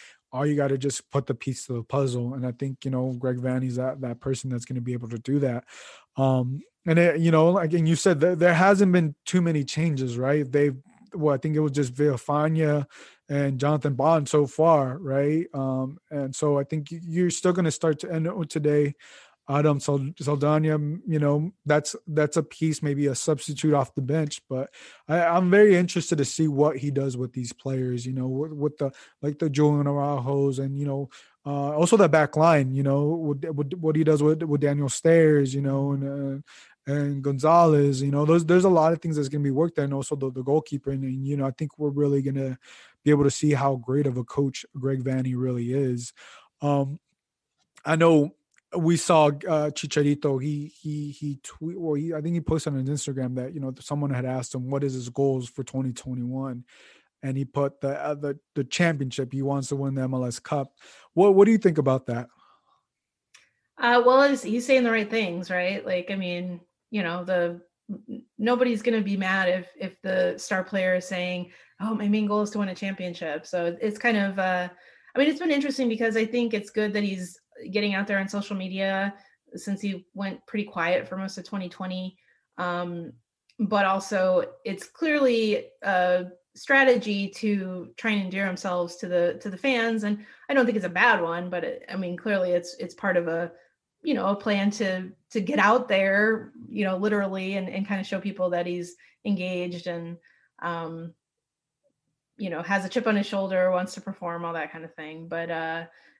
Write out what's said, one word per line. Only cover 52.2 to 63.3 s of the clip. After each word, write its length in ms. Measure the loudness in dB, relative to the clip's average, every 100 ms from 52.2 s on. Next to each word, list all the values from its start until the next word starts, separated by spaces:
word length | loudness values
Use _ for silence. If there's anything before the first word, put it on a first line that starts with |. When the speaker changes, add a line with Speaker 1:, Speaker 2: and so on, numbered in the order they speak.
Speaker 1:
think 140 | -4
he 60 | -4
posted 320 | -2 -2 -2
on 140 | -4 -2
his 20 |
Instagram 460 | -4 -6 -6 -4
that, 180 | -6 -8
you 80 | -8
know, 140 | -10 -10
someone 300 | -8 -4 -2
had 140 | -2
asked 300 | -4 -4 -6
him, 160 | -8 -4
"What 140 | -4
is 80 | -2
his 160 | -4 -6
goals 400 | 0 0 0 -4
for 160 | -10
twenty 280 | -8 -4 -4
twenty-one?" 720 | -6 -8 -8 -6 -6 -8 -10 -14 _ -20 _ _ _
And 140 | -6 -6
he 80 |
put 360 | -4 -2 -2 -2
the, 200 | -6 -4
uh, 140 | -6
the, 240 | -6 -6 -8 _
the 80 | -6
championship. 720 | -4 0 0 0 -4 -6 -6
He 100 | -4
wants 260 | -2 -2 -4
to 80 | -4
win 200 | -4 -2
the 60 |
M 120 | -4
L 100 | -4
S 140 | -6 -8
Cup. 340 | -6 -6 -6 _ -20 -20 -4
What, 200 | 4 6
what 120 | 8 8
do 40 |
you 80 | 6
think 200 | 4 2
about 280 | 2 0 -2
that? 220 | -6 -8 _ _ _ _ _ _ _ _ _ _